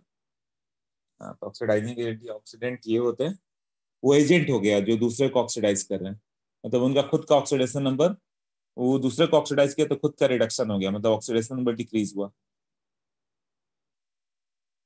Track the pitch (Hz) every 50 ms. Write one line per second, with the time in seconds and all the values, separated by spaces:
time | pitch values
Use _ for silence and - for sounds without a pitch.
0 | - _ _ _ _ _ _ _ _ _ _ _ _ _ _ _ _ _ _ _
1 | _ _ _ _ - - 95 - - 101 - - 120 107 107 107 107 117 123 117
2 | 120 113 110 110 120 117 107 107 - - - 113 120 123 127 123 - 113 110 117
3 | 120 120 117 - 135 165 196 - _ _ _ _ _ _ _ _ _ _ _ _
4 | - 131 139 147 147 143 180 175 147 143 135 107 95 107 104 101 98 107 113 107
5 | 117 117 110 - 139 135 - 127 113 - - 117 104 104 101 98 - - 101 90
6 | 90 95 104 110 _ _ _ _ _ _ _ _ - 113 117 123 123 131 135 143
7 | 139 - - 156 - - 151 139 139 - 147 131 127 123 - 143 139 135 131 131
8 | 151 185 202 - _ _ _ _ _ _ _ _ _ _ _ - 123 127 135 131
9 | 123 135 - - 170 165 165 151 147 - 143 143 143 139 143 - 151 151 143 -
10 | - 147 - - 147 131 127 117 117 110 - - 123 107 104 98 95 98 101 104
11 | 104 113 110 107 - - 117 113 110 113 131 127 123 120 120 113 117 - - 113
12 | 104 95 101 98 98 101 - _ _ _ _ _ _ _ _ _ _ _ _ _
13 | _ _ _ _ _ _ _ _ _ _ _ _ _ _ _ _ _ _ _ _
14 | _ _ _ _ _ _ _ _ _ _ _ _ _ _ _ _ _